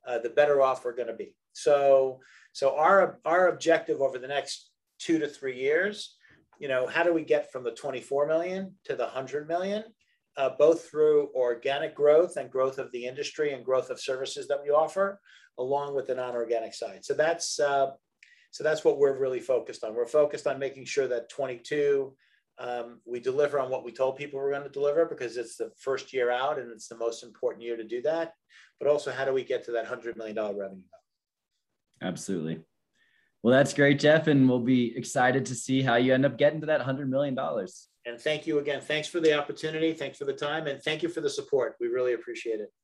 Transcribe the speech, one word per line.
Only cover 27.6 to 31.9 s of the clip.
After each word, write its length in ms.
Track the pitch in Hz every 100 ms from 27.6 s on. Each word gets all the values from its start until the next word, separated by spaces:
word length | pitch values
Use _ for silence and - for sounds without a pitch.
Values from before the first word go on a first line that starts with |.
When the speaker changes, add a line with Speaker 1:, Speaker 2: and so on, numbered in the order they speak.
Speaker 1:
year 120 | 117 113
to 80 |
do 200 | 107 120
that, 300 | 143 165 165 - _ - _ _
but 80 | 135
also 240 | 147 143
how 140 | 127 135
do 80 |
we 100 | 131
get 200 | 123 123 -
to 60 |
that 160 | 117 113
hundred 280 | 123 117 110
million 200 | 110 107
dollar 200 | 107 101
revenue? 280 | 95 95 - - _ _ _ _ _ _ _ _ _